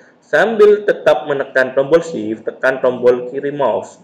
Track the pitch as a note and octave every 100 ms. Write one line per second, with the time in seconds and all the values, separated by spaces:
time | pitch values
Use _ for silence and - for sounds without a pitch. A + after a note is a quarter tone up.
0 | _ _ - D3+ G3 A3 G#3 G#3 - E3
1 | - D3+ D3 C#3 C3 C3 B2+ C#3 C#3 E3
2 | E3 - G#2+ A2 - - C3 C3 C3 B2
3 | A#2+ B2 B2 C#3 C#3+ C#3+ C3 G#2+ - -